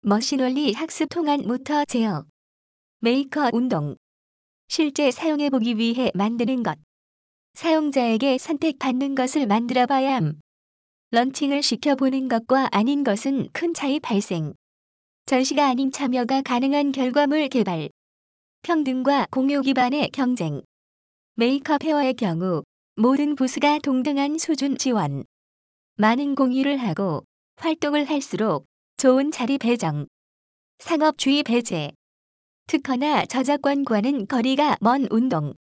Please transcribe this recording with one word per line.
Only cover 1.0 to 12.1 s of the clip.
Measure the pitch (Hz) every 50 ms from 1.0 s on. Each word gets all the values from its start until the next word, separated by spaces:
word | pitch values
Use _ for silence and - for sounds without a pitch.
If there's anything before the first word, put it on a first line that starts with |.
| 320 -
통한 | - 339 330 302 294 285 -
모터 | 196 240 254 262 - 302 294 294
제어. | - - 247 226 220 190 147 156 _ _ _ _ _ _ _ _ _ _ _ _ _ _ _
메이커 | - 233 240 269 285 269 - 302 294 247 -
운동. | 233 247 254 220 160 147 147 135 - _ _ _ _ _ _ _ _ _ _ _ _ _ _
실제 | - - 320 294 277 - 302 269
사용해보기 | 247 - - 330 302 285 294 285 277 262 220 240 240
위해 | 214 233 233 233 247 254 220 -
만드는 | 180 196 214 233 233 240 214 262 254 233
것. | 190 156 151 _ _ _ _ _ _ _ _ _ _ _ _ _ _ _
사용자에게 | - - 330 320 311 311 294 277 269 247 233 226 220 247 277 254 262
선택받는 | - - 330 277 - 320 285 269 - 277 254 254 277 277 277
것을 | 262 254 254 262 311 285
만들어봐야 | 214 202 220 233 240 254 247 247 247 285 262 262 269 269
함. | 247 170 151 151 - - _ _ _ _ _ _ _ _ _ _ _ _ _ -
런칭을 | 233 240 262 262 - 294 277 285 285 285
시켜보는 | - 240 208 - 302 277 269 277 262